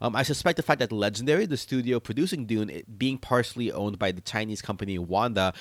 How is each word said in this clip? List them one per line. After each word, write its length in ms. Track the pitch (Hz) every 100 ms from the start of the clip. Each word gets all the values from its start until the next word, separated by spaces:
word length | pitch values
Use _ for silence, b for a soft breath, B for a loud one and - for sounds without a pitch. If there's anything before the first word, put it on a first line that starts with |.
Um, 140 | 165
I 80 | 113
suspect 340 | 135 139 175 165
the 60 |
fact 160 | - 139
that 120 | 117
Legendary, 540 | 107 104 104 131 170
the 120 | 202 131
studio 420 | - 131 120 120
producing 480 | - 113 180 151 110
Dune, 240 | 110 104
it 260 | 78 - 98
being 220 | 131 131
partially 520 | - 123 117 123 113
owned 280 | 90 104 95
by 120 | 98
the 100 | 87
Chinese 420 | - 110 110 104
company 340 | - 104 101 90
Wanda, 560 | 87 98 120 101 92 B